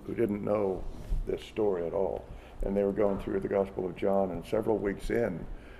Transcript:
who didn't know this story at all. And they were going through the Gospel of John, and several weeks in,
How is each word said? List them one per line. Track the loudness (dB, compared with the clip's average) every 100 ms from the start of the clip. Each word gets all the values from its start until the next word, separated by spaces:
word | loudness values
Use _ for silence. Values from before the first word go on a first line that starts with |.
| -4
who |
didn't | 0 0 0
know | 0 2 2 -2 -4 -8 -2 0 0
this | -4
story | -4 0 2 2 0
at |
all. | 0 0 -2 -8 -14 -12 -4
And | 0
they | 4
were | 4
going | 4 2 2
through | 0 0
the | 2
Gospel | 2 2 -2
of | -4 0
John, | 2 4 2
and | -2 -2
several | 0 2 2
weeks | 0 -2 0
in, | 0 0 -2 -8 -10 -14